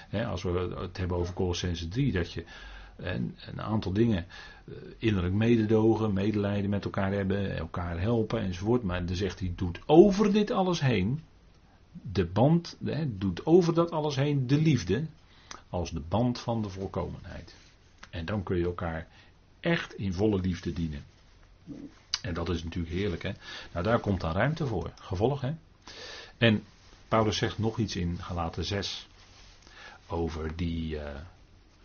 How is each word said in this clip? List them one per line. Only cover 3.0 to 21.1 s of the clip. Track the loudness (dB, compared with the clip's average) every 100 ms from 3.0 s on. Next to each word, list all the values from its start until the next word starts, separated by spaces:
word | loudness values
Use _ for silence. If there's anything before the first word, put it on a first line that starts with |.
| -6 -4 -6 -8 -12
een | -8
aantal | -2 -2 0
dingen, | 2 4 2 -2 -10 -18 -20 -16
eh, | -16 -16 -4
innerlijk | 0 2 2
mededogen, | 2 4 4 6 6 6 4 2
medelijden | 2 2 2 0 0 0
met | -2
elkaar | -2 -2 0
hebben, | 0 0 0 -2 -4
elkaar | -4 -6 -4 -2
helpen | 0 2 2 0
enzovoort. | -2 -2 0 2
Maar | 2 -2 -2
dan | -2
zegt | -2 -2
hij, | -6 -2
"Doet | -4 -4 6
over | 10 10 8 4
dit | 4 2
alles | 2 2 2
heen, | 2 2 2 -2 -6 -20 -20 -20 -20 -20 -20 -16 -4
de | 0 2
band, | 4 6 6 2 -8
hè, | -4 -2 -4 -2
doet | -2 -2 6
over | 6 6
dat | 4 2
alles | 0 -2 0
heen | 2 2 2
de | 4
liefde, | 4 4 2 0 -2 -10 -20 -20 -20 -20 -8
als | -4 -4
de | -6 -2
band | 0 0 -2
van | -4 -4
de | -4
volkomenheid." | -6 -6 -4 -6 -8 -12 -14 -14 -20 -20 -20 -20 -20 -14
En | -8
dan | -4 -4
kun | 0 0
je |
elkaar | 0 -2 -4 -6 -8 -18 -20 -20 -20 -6
echt | -2 0 -2
in | -6 -4
volle | 0 2 2
liefde | 0 -2 -4
dienen. | -4 -4 -6 -12